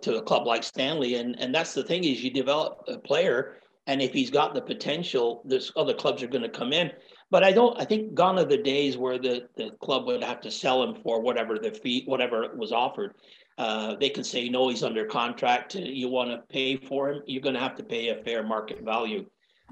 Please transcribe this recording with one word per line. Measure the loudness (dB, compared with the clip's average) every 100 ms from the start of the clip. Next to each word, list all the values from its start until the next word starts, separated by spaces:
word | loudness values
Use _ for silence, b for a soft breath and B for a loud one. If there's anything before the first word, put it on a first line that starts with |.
to | -2 -2
a |
club | 2 2 2
like | 0
Stanley. | -2 -4 -2 0 0 0
And, | -2 -4
and | -2 0
that's | -2
the | -2
thing | -2 0
is | 0 0
you | -2
develop | 0 0 0 0 -6 -10
a | -8
player, | 0 2 4 2 -2 B B B -2
and | 0
if | 0
he's | 0 2
got | 4 2
the | 0
potential, | -4 -4 -4 -4 -2 0 0 0 0
there's | 0 0 0
other | 0
clubs | 2 0 0
are | -2
gonna | -2 -2
come | 0 2
in. | 2 0 -4 B B B
But | 6 8
I |
don't, | 8 6 4
I | 0
think | 0 2
gone | 4 4 6
are |
the | 4 4
days | 4 2 2 0
where | 0 0
the, | 0 -2 -6 -10
the | -10 -8
club | -2 0 0
would | -2
have | -2 -6
to | -8
sell | -4 0 2
him | 0 -2
for | -2 0
whatever | 2 0 0 -2
the | -4
fee, | -4 -4 -2 0
whatever | 0 2 0 -2 -6
was | -2
offered. | 0 0 -2 -8 -10 b b b b
Uh, | -4 -2 -4 -2
they | -2
can | -2
say, | -6 -4 -2
"No, | 2 2
he's | 0
under | -2 -2 -2
contract. | -2 -2 0 2 2 0 -8
You | -8 -4 -2
wanna | -2 -2 -6 -6
pay | -4 -2 -2
for | -4 -4 -2
him, | -4 -6
you're | -4
gonna | -2 -2
have | -2 -6
to |
pay | -8 -4 -2
a | -4
fair | -4 -4
market | -2 -4 -4 -8
value." | -2 -2 -2 -4 -8 _ b b b